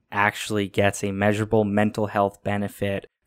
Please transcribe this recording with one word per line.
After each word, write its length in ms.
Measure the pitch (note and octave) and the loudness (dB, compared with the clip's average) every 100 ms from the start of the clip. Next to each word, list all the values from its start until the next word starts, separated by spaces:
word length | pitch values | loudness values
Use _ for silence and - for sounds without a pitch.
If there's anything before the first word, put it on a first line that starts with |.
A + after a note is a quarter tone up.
| _ | _
actually 560 | G2+ G#2 - - G#2+ G2 | 0 0 0 -4 -2 -2
gets 360 | - G2+ - | 2 0 0
a 80 | G2+ | -4
measurable 520 | G2 G#2 G#2 G#2+ A2+ | 0 2 2 2 2
mental 440 | G#2 G2+ G#2+ A2 G#2 | 2 2 0 0 -2
health 360 | G#2 G2+ - | 0 0 -2
benefit 640 | G2+ G2+ G2+ - G2+ G2 - _ | -6 -4 -6 -6 -6 -6 -8 _